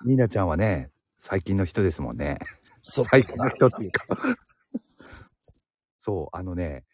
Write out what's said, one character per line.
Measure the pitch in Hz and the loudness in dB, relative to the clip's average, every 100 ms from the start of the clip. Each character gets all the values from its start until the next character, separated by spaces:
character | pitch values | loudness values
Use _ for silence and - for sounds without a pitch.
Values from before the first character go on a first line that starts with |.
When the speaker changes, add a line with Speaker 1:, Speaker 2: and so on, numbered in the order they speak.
Speaker 1:
ニ | 120 | 0
ー | 131 | 2
ナ | 113 | 2
ち | 107 | 2
ゃ | |
ん | 90 | 0
は | 90 | 0
ね、 | 107 80 64 _ _ _ | 0 0 -6 _ _ _
最 | - 98 | -6 -4
近 | - 98 | -2 -2
の | |
人 | 90 - | -2 0
で | 95 | 0
す | 80 | 0
も | 64 | -6
ん | 60 | -6
ね。 | 71 67 - - _ _ | -6 -6 -10 -16 _ _
Speaker 2:
そ | - - | -6 -2
っ | |
か。 | 120 | 4
Speaker 1:
最 | 131 | 4
近 | - - | 4 0
の | 131 | -4
人 | - 131 | 2 2
っ | |
て | - | 2
い | 98 | -4
う | |
か。 | - - | -6 -2
<laughs> | - 262 240 - - - - - - - - - - - - - _ _ _ | -2 0 -2 -2 -6 -10 -12 -10 -10 0 2 2 0 4 4 4 _ _ _
そ | - 95 73 | -4 -4 -4
う、 | 85 | -8
あ | |
の | 92 87 | -6 -4
ね、 | 82 67 - | -4 -8 -14